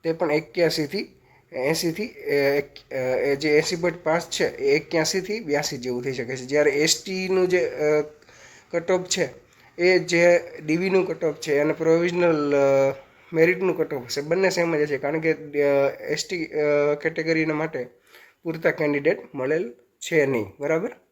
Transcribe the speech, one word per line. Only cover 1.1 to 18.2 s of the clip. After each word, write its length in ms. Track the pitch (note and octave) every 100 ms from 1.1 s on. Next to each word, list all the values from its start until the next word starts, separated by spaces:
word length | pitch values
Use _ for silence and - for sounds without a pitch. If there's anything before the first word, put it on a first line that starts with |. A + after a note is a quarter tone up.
| _ _ _ _
એંસીથી, 520 | C3+ C3 E3 E3+ D#3+
એ, 540 | A#3 - - C#3+ C#3 C#3+
એક, 360 | C#3+ - -
એ 420 | C3 B2+ B2+ C3+ C#3
જે 220 | D#3 D3
એંસી 180 | D#3 F3
પોઇન્ટ 280 | F3 E3+
પાંચ 260 | D#3 E3 E3+
છે 160 | - D#3+
એ 300 | - C#3 D3
એક્યાસીથી 640 | D3+ E3+ D3+ F#3+ F#3 G#3+
બ્યાસી 380 | F3 C#3+ D3 C3+
જેવું 260 | B2 B2
થઈ 100 | C3
શકે 240 | B2+ A#2+ B2+
છે. 80 | B2+
જ્યારે 260 | D3 D3
એસ 320 | C#3 D#3 - -
ટીનું 420 | F#3+ F#3 F#3+ F3+
જે, 220 | F3+ E3
અ, 320 | - D3+ D3+ D3 - - - - - _
કટ 200 | E3+ E3
ઓફ 160 | F#3 F3+
છે 220 | - C#3+ - _ _ - -
એ 220 | F3 F#3
જે 400 | D#3+ E3+ F3 F3 E3+ - D3+
ડી 120 | E3
વીનું 300 | F#3+ F#3+ E3
કટ 160 | D#3+
ઓફ 120 | E3 D3
છે 200 | - C#3+
અને 140 | D3+
પ્રોવિઝનલ, 840 | D3+ D#3+ E3 F3 F3 F3 D#3 D3 C#3+
અ, 380 | C#3 C#3 C3+ C3+ - _ -
મેરિટનું 440 | E3 D#3+ F3+ F#3 E3
કટ 160 | D#3
ઓફ 160 | C#3+ B2
છે 120 | -
બંને 280 | D3 F3 F#3+
સેમ 280 | F3 E3+ D#3
જ 40 |
હશે, 160 | D3 C3+
કારણ 220 | C#3 D#3+
કે, 140 | D#3+
અ, 560 | D#3 D3+ C#3+ C#3+ C#3 C#3
એસ 380 | C3 - D#3 -
ટી, 160 | F3+ D#3
અ, 480 | D3+ D3 D3 D3 D3
કેટેગરીના 580 | D#3+ E3 D#3 D#3+ D#3+
માટે 360 | D3+ D#3+ D3 A#2+ _ _ -